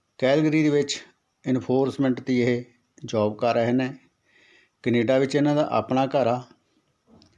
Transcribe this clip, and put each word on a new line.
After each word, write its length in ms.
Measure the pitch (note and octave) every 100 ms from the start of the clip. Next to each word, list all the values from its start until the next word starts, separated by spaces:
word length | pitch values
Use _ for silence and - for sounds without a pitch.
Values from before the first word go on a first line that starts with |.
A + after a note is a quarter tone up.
| _ -
ਕੈਲਗਰੀ 440 | C3 C#3+ D#3 D#3
ਦੇ 60 | D3+
ਵਿੱਚ 360 | C#3+ C#3 - - _ _ _ D3
ਐਨਫੋਰਸਮੈਂਟ 720 | B2+ - C3 C3+ - C3+ B2
ਦੀ 220 | - B2+
ਇਹ 220 | A#2+ A#2+ A#2+ _ _ _
ਜੌਬ 340 | - A2+ G#2 G#2
ਕਰ 160 | A#2+
ਰਹੇ 180 | A#2 A#2
ਨੇ। 240 | B2+ C3 D3+ _ _ _ _ _ _ _ _
ਕੈਨੇਡਾ 360 | A#2+ A#2 A#2 C3
ਵਿੱਚ 160 | C#3
ਇਹਨਾਂ 220 | D3 D3 D3
ਦਾ 120 | -
ਆਪਣਾ 340 | A2 G#2+ B2+ C3+
ਘਰ 200 | C#3+ A#2
ਆ। 160 | B2+ B2+ _ _ _ _ _ _ - -